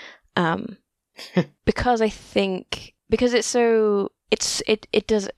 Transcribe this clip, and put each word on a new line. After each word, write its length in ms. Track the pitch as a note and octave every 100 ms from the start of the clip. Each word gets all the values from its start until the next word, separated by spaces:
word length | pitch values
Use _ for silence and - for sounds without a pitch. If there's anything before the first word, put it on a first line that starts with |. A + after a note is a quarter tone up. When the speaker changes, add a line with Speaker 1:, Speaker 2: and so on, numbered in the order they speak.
| - - _ -
Speaker 1:
Um, 400 | E3 E3+ - - _ _ _ -
Speaker 2:
<laughs> 460 | - - - _
Speaker 1:
because 360 | - - B3 A#3
I 80 | A3
think, 840 | - - G#3 G3 F#3 - - - _ -
because 260 | A3 B3
it's 140 | A#3+ -
so, 640 | A#3+ A#3 A3+ G#3+ G3+ G3 - _
it's, 320 | G#3+ - - -
it, 180 | G#3+ -
it 160 | - -
does 200 | G#3+ G3